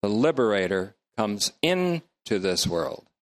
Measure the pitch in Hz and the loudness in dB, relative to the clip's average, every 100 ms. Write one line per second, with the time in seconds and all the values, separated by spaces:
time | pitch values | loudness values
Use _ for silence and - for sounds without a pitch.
0 | 101 107 143 135 117 101 92 95 92 - | 0 2 2 2 2 2 2 0 -4 -10
1 | _ - 107 104 - - 160 185 180 170 | _ -4 -2 -2 -6 -2 0 2 0 -2
2 | - _ - 104 92 87 - 85 73 - | -6 _ -4 -2 0 0 0 -2 -4 -8
3 | - _ | -16 _